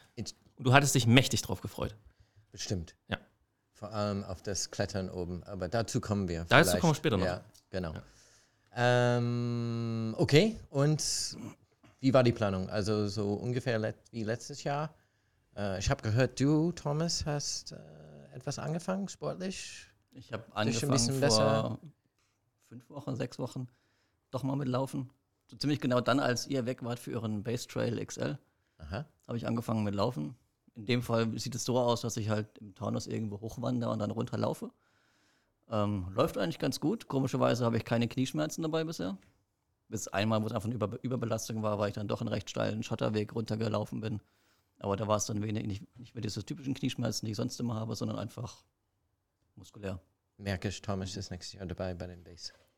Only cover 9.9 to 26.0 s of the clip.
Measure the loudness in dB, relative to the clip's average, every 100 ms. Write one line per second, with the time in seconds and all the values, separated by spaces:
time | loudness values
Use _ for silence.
9.9 | 0 -2 2 6 8 8 2 -4 2 4
10.9 | 2 0 -2 -4 -8 -12 -14 _ _ -20
11.9 | 0 6 6 6 4 2 0 -2 -2 0
12.9 | 0 0 0 0 0 -2 -2 -2 -2 -2
13.9 | -6 -12 -6 -4 -4 -6 -8 -4 -2 -4
14.9 | -10 _ _ _ _ _ -6 -4 -2 0
15.9 | 0 2 2 2 4 4 4 2 -2 -2
16.9 | 0 0 -2 -2 -2 -4 -8 -10 -16 -18
17.9 | -20 -20 -20 -16 -10 -8 -6 -4 -4 -2
18.9 | -2 -4 -4 -6 -4 -6 -6 -10 -14 -18
19.9 | _ _ -20 -10 -10 -8 0 2 2 4
20.9 | 4 4 4 6 6 6 4 2 -4 -10
21.9 | -20 _ _ _ _ _ _ _ -20 -14
22.9 | -10 -6 -4 -4 -4 -6 -6 -8 _ _
23.9 | _ _ _ -8 -4 -2 0 0 0 0
24.9 | -4 -6 _ _ _ _ -2 0 2 4
25.9 | 4